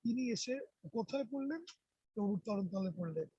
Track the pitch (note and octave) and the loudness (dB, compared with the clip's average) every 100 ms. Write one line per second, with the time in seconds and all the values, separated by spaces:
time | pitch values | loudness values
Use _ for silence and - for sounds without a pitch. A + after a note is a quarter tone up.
0 | A#3 A#3+ B3+ A3 - C4 - _ D#3 A3+ | 0 0 0 0 -2 -4 -6 _ -6 -4
1 | - C#4 A3+ C#4 C4+ D#4+ E4+ - _ _ | -2 -2 -2 0 0 -2 -4 -20 _ _
2 | _ - G3+ G3+ A3 G3+ F#3+ F#3+ F#3+ E3+ | _ 2 4 4 2 0 0 0 0 0
3 | E3+ D#3+ D#3 | -2 0 -2